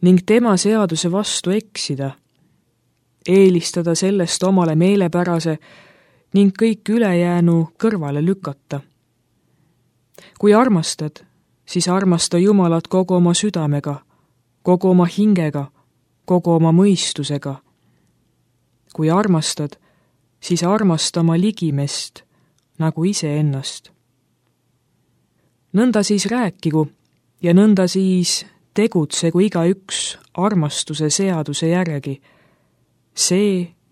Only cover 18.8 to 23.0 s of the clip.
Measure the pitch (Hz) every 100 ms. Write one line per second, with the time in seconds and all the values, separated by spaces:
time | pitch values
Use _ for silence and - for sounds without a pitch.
18.8 | _ - 156 180 214 165 - - 147 -
19.8 | _ _ _ _ _ _ - 175 175 214
20.8 | 202 160 - 175 165 165 208 220 165 139
21.8 | 143 - - - _ _ _ _ _ -
22.8 | 160 160